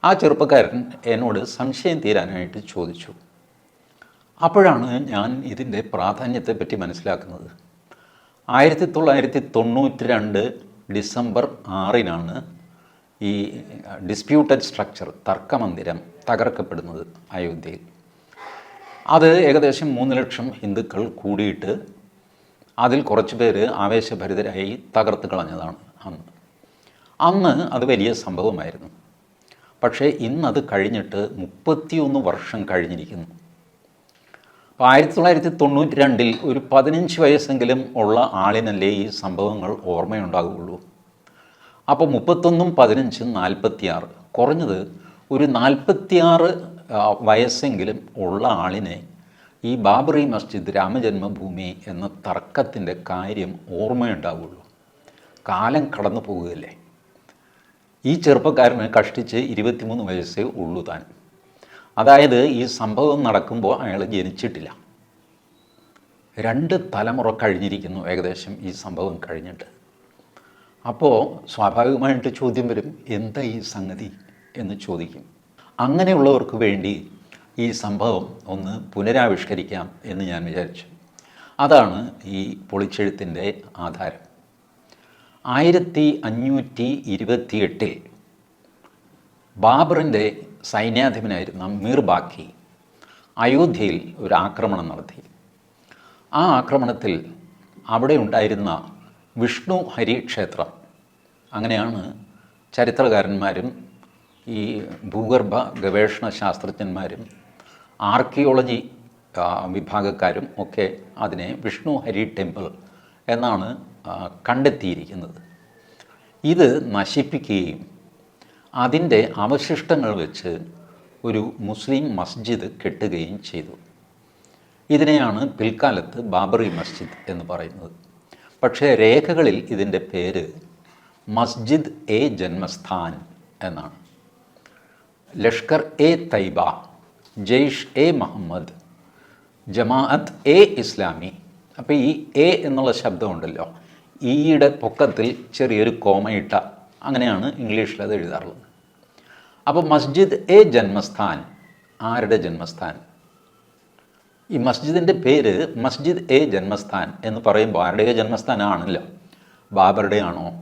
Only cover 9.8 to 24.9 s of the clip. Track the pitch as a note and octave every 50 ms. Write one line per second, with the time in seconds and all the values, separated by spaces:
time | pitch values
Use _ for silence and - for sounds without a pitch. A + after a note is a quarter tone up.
9.8 | C#3 C3+ C3+ - A2+ A#2 A#2+ G#2+ G#2+ G#2+ G2+ G2 A2 B2+ - - - - - -
10.8 | _ - G2 G#2 G2+ - - B2 A#2+ A#2 G#2 A#2+ - - - - - - F#2 F#2+
11.8 | F#2+ G2 G#2+ A#2+ G#2+ F2 - E3+ E3+ E3+ - C3 - - - - - - _ _
12.8 | _ _ _ _ _ _ _ - G#2+ G2+ G#2 G2+ G2+ - - - - - - -
13.8 | - - - - F#2 F#2 G#2 G2+ - - D3 D3+ D3 C#3+ C#3 C3 - - - -
14.8 | G2+ - - - F2+ E2+ - - - G2 F#2+ - - - C#3 B2+ A2+ F#2+ E2+ E2+
15.8 | - E2+ E2 E2+ - - - - - - A#2+ A2 - - - - - - F2 E2
16.8 | E2+ E2+ D2+ D#2+ E2 - - - - - F#2+ F#2 F2+ E2+ E2+ D#2+ D#2 E2 D#2+ -
17.8 | - - _ _ _ _ _ _ _ _ _ - - - - - - - - -
18.8 | - - - - - - D3+ E3 D#3 D#3+ E3 F3+ F3 C#3+ C#3 D3+ D3 C#3+ - -
19.8 | D#3+ D3 B2+ B2 C3 C3+ B2+ B2+ B2+ - - - A#2 C3 - - - G2+ G2 -
20.8 | - - - F#2+ A2 A2+ - - - G2+ G2+ F#2+ G#2+ G2+ F2+ - - F#2+ - G3+
21.8 | - - - - _ _ _ _ _ _ _ _ _ _ _ _ _ _ _ -
22.8 | A#2+ B2+ A#2+ A#2 G#2 - G#2+ A2+ G#2 - A2 A#2 A#2+ A2+ G2 G2 G#2+ A#2 - G2
23.8 | G2+ G2+ A2 A2+ A2 - A#2 F#2 G2+ G2+ F#2+ G2 G#2 - F#2 F#2+ G2 G2+ A#2 -
24.8 | - -